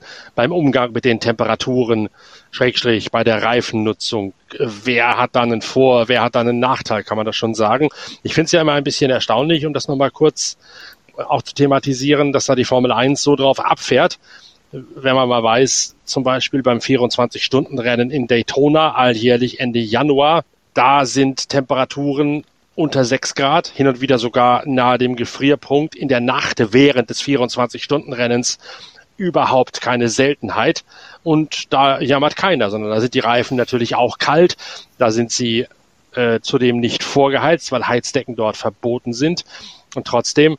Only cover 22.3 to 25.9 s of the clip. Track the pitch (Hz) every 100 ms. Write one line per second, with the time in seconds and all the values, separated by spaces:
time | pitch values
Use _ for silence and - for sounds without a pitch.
22.3 | 147 - _ _ - 151 135 120 131 -
23.3 | - 139 165 - - 135 123 135 127 117
24.3 | 127 123 120 147 127 123 123 127 123 117
25.3 | - 139 143 - 143 156